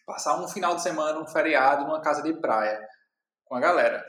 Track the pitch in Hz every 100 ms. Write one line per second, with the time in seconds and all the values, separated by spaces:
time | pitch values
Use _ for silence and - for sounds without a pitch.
0 | - - 147 160 175 202 175 170 180 156
1 | 151 156 156 160 156 139 139 143 143 156
2 | 156 143 160 160 135 110 107 107 - _
3 | _ _ _ _ - 127 160 160 117 -